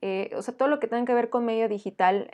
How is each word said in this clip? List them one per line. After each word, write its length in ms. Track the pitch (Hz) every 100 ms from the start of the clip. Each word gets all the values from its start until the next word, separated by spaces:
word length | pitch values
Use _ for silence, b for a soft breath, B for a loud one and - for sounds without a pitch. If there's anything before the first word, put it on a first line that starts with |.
eh, 300 | 196 190 196 -
o 60 |
sea, 140 | 196 254
todo 120 | 269
lo 100 | 294
que 80 | 233
tenga 180 | 240
que 100 | 247
ver 140 | 240 233
con 160 | 240
medio 240 | 233 226 226
digital, 600 | 202 190 - 185 196 -